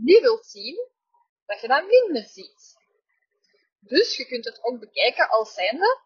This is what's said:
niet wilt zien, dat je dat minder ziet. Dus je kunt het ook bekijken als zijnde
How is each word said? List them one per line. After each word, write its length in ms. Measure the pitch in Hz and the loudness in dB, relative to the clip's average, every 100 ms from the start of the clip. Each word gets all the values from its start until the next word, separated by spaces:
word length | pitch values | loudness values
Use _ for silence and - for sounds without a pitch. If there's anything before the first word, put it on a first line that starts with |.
niet 180 | 233 415 | 4 6
wilt 240 | 277 453 - | 6 0 -6
zien, 440 | - 208 370 508 _ _ _ _ _ - | -20 -14 -12 -14 _ _ _ _ _ -14
dat 160 | - | -12
je 60 | 233 | -2
dat 200 | 277 370 | -2 4
minder 360 | 494 453 262 | 4 4 -4
ziet. 500 | 202 - 185 _ - _ _ _ _ _ _ _ _ _ _ _ | -8 -18 -20 _ -20 _ _ _ _ _ _ _ _ _ _ _
Dus 380 | 196 269 466 - | _ 0 0 -4
je 80 | 247 | -8
kunt 200 | 247 226 | -10 -10
het 180 | - | -10
ook 160 | 233 247 | -10 -10
bekijken 500 | 214 - 220 - - | -10 -2 -2 0 0
als 240 | 226 214 | 0 -4
zijnde 500 | - 185 262 415 523 | -6 -6 0 -2 -2